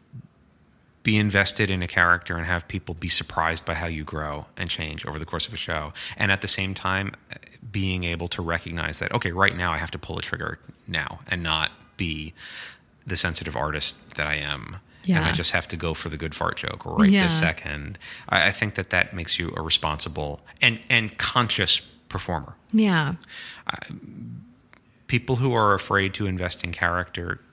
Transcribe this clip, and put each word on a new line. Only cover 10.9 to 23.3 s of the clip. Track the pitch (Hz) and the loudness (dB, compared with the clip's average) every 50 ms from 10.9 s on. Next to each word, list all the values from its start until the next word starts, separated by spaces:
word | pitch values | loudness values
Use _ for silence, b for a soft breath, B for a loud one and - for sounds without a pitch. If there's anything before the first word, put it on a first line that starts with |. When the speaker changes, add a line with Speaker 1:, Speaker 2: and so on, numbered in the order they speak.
| 87 78 69 - - - - | -4 -4 -4 -4 -8 -12 -6
Speaker 1:
and | - 92 87 85 | -4 -4 -2 0
not | 82 80 80 78 - - - - _ _ | 0 0 0 0 -2 -4 -12 -20 _ _
be | - 90 82 78 78 78 80 - B B B B B B B B B B B _ _ _ | -4 -2 -2 -2 -4 -6 -10 -12 B B B B B B B B B B B _ _ _
the | - 90 | 2 2
sensitive | - - 87 85 - - 85 - | 4 4 4 0 -2 -4 -4 -4
artist | 57 67 78 76 76 - - - - - - - | -2 -2 -2 0 2 2 2 2 0 -10 -10 -4
that | - 76 | -4 -2
I | 76 76 | 0 -2
am. | 76 71 73 73 67 52 - - 95 - b b b b | -2 -2 -4 -6 -6 -6 -10 -12 -14 -16 b b b b
And | 185 180 165 - | 2 2 4 4
I | |
Speaker 2:
Yeah. | 147 | 2
Speaker 1:
just | - 156 - - - | 0 2 2 2 2
have | 87 - - | 2 0 -2
to | - | -6
go | 80 85 82 78 | -4 -2 -2 -2
for | - - 80 | -4 -6 -6
the | 78 | -6
good | 78 82 78 - | -6 -6 -6 -4
fart | - - - - | -2 -2 -2 -2
joke | - - - - - - | -4 -6 -6 -6 -6 -8
right | - 82 - 214 190 | -4 2 6 6 8
Speaker 2:
Yeah. | 202 202 185 | 8 6 6
Speaker 1:
this | 175 160 - | 6 6 6
second. | 85 80 80 - - 73 73 73 71 - 101 B B B B B B | 6 4 0 -2 -6 -8 -6 -6 -8 -10 -10 B B B B B B
I, | - - 95 82 | 4 4 6 6
I | 98 | 6
think | 101 - 110 104 - | 4 2 -2 -2 -2
that | - 92 - | -4 -2 0
that | - 90 87 - 98 | 2 2 2 0 -2
makes | 90 85 - - - | -6 -4 -2 -2 -2
you | 85 82 - | -2 -4 -4
a | - | -4
responsible | 80 80 - - - 78 76 76 - 80 76 76 76 73 73 - _ B B - | 2 2 2 2 2 0 -2 -2 -4 -4 -4 -4 -4 -4 -6 -8 _ B B 4
and, | - 120 113 110 - - | 4 4 4 2 0 2
and | 131 113 110 104 - | 2 2 2 0 -4
conscious | - - - - 127 120 110 - - 95 - - - - - - _ _ _ | -2 -2 2 2 2 2 2 2 2 4 2 2 2 0 -8 -20 _ _ _
performer. | - 92 - - 87 76 64 69 - - _ _ - | -6 -6 -4 -2 -4 -4 -6 -8 -14 -20 _ _ 4
Speaker 2:
Yeah. | 220 214 202 180 160 151 139 175 - B B | 4 6 6 4 4 2 0 -2 -4 B B